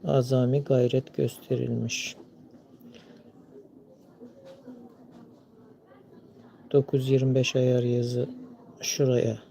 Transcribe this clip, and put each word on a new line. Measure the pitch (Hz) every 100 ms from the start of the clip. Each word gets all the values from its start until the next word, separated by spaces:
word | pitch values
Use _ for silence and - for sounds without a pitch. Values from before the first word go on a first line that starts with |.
| 92
azami | 143 127 131 123 139
gayret | 143 131 123 131 131
gösterilmiş. | - 120 - - 127 123 117 117 - - - - - - - - - - - - - - - - - - - - - - - 247 - 269 269 247 247 - - - - - - _ - - - _ - - - - - - - -
Dokuz | 143 135 139 131
yirmi | 135 131 131
beş | 127 131
ayar | 127 123
yazı | 120 120 120 123 123 - - - - -
şuraya | - - 135 127 - 110 -